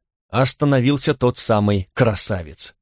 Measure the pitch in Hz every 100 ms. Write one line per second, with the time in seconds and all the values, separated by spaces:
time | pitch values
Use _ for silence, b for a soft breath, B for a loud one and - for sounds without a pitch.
0 | _ _ _ 120 131 - 147 139 123 143
1 | - 147 123 - - 107 104 101 95 -
2 | 117 92 - 95 80 76 - -